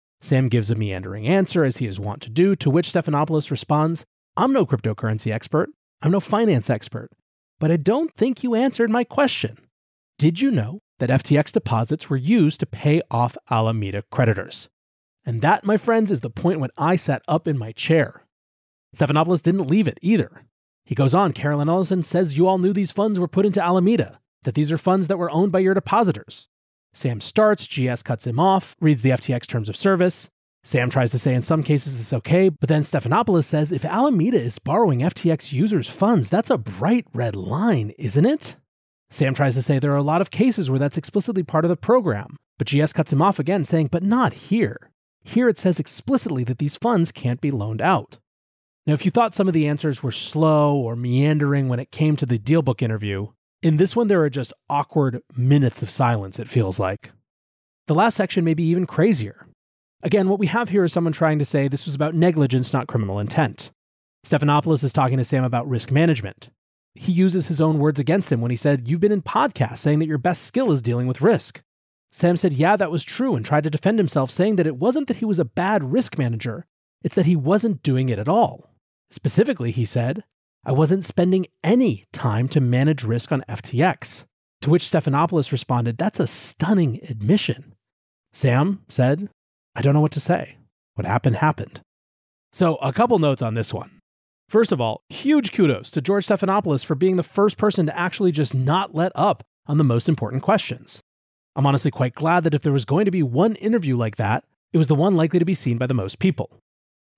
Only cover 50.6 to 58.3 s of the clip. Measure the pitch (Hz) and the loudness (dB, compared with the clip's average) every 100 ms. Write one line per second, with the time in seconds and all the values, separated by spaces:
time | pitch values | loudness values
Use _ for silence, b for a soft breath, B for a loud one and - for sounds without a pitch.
50.6 | 147 143 117 120 123 127 143 151 143 139 | 4 2 -2 -4 0 2 2 2 2 2
51.6 | 131 123 - - 240 240 131 117 104 165 | 0 -2 -6 -2 0 2 0 -2 2 2
52.6 | 135 120 117 110 104 98 104 - _ _ | 2 0 -2 -4 -4 -6 -6 -12 _ _
53.6 | 160 151 190 226 220 190 151 135 123 - | 0 2 2 2 2 2 2 -2 -8 -12
54.6 | _ 143 - 156 135 - - 123 127 143 | _ -4 -2 0 0 -2 -8 -2 4 4
55.6 | 127 - 110 - 123 117 98 - 110 127 | 4 0 -8 -2 0 0 -4 -10 -4 0
56.6 | 98 92 95 101 - _ _ _ _ _ | 0 0 -4 -4 -12 _ _ _ _ _
57.6 | _ _ - 156 226 - 190 | _ _ -2 2 2 2 -2